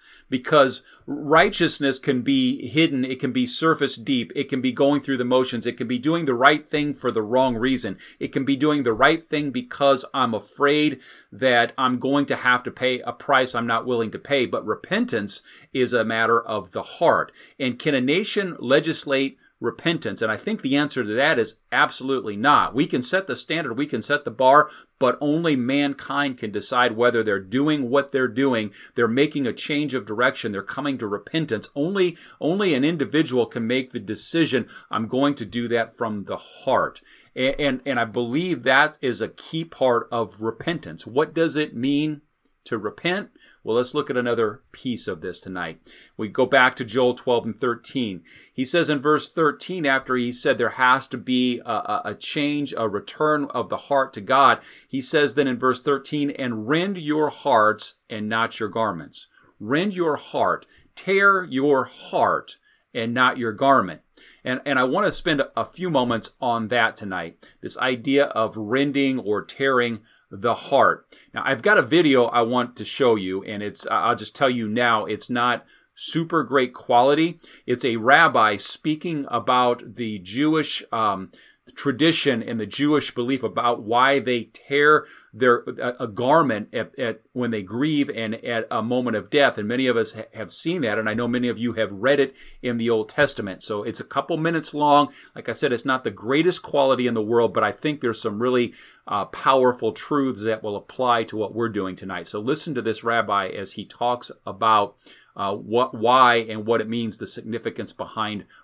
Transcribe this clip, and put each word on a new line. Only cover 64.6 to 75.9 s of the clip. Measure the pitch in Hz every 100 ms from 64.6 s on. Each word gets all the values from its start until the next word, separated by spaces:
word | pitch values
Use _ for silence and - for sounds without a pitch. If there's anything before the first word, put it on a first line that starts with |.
| -
and | 131
I | 127
want | 151 156
to |
spend | - - 147
a, | 131 -
a | 110
few | - 180
moments | 143 123 113 - -
on | 127 117 107
that | 120 113 -
tonight, | 104 90 85 - - _
this | 110 -
idea | 127 123 123 139 139
of | - 110 107
rending | 104 127 143 139 139 131
or | 98 104 -
tearing | - 135 131 120 113 - _ _
the | 101 117 107
heart. | - 139 101 80 - - _
Now, | - 131
I've | 135
got | 202 208
a |
video | 123 156 156 131 117
I | 120
want | 117 123 120 -
to | 107
show | - 127 110
you, | 92 95
and | - 104
it's, | 104 95 -
I'll | 110 101 120
just | 104 -
tell | 139
you | 123 110
now, | 110 120 110 90
it's | 107 -
not | 123 120 117 - _ _